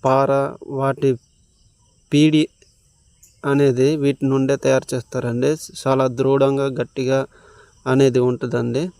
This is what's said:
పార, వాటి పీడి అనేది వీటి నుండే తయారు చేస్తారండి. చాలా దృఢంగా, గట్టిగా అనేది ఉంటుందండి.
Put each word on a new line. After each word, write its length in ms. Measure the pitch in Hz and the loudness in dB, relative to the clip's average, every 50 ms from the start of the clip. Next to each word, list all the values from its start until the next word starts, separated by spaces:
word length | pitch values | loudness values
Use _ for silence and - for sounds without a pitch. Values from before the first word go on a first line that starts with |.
| - | 2
పార, 500 | 135 135 135 135 135 139 139 139 143 - - - - | 2 2 2 2 2 0 0 -2 -4 -6 -12 -14 -10
వాటి 480 | 139 135 135 139 139 143 147 139 127 117 _ _ _ _ _ _ _ _ _ _ _ _ _ _ _ _ _ _ - | -6 -4 -2 -2 -2 0 0 0 0 -2 _ _ _ _ _ _ _ _ _ _ _ _ _ _ _ _ _ _ 2
పీడి 340 | 143 151 156 151 156 151 - _ _ _ _ _ _ _ _ _ _ _ _ _ _ _ _ _ _ - | 4 4 4 4 2 0 0 _ _ _ _ _ _ _ _ _ _ _ _ _ _ _ _ _ _ -4
అనేది 500 | 143 139 139 143 139 123 123 131 139 156 | 0 2 4 4 2 4 2 2 2 2
వీటి 300 | 151 139 143 139 - - | 0 0 -2 -2 0 -2
నుండే 300 | 135 135 135 135 135 139 | 0 0 0 0 0 -2
తయారు 400 | 131 - 135 135 131 - - - | 0 2 2 2 2 0 -2 -8
చేస్తారండి. 520 | 127 117 _ - 127 120 120 117 120 127 143 156 160 - - - - - 135 | -8 -8 _ -8 -6 -4 -4 -4 -2 0 -2 -2 -2 -6 -16 -18 -8 -2 -2
చాలా 200 | 135 131 131 131 | 0 0 0 -2
దృఢంగా, 580 | 120 120 131 135 135 139 135 139 139 139 139 | -2 0 0 2 2 2 2 2 2 0 -2
గట్టిగా 600 | 139 131 123 - - _ - 131 127 135 135 135 - _ - _ - - - - _ _ _ _ 131 | -4 -4 -6 -8 -8 _ -6 -2 -2 -2 -2 -2 -6 _ -20 _ -20 -20 -20 -20 _ _ _ _ -2
అనేది 320 | 131 135 139 135 123 127 | 0 2 2 2 2 2
ఉంటుందండి. 720 | 123 127 123 117 - 123 - 123 117 120 120 131 160 185 - | 0 0 0 -2 -6 -4 -4 -4 -4 -2 -4 -4 -6 -6 -10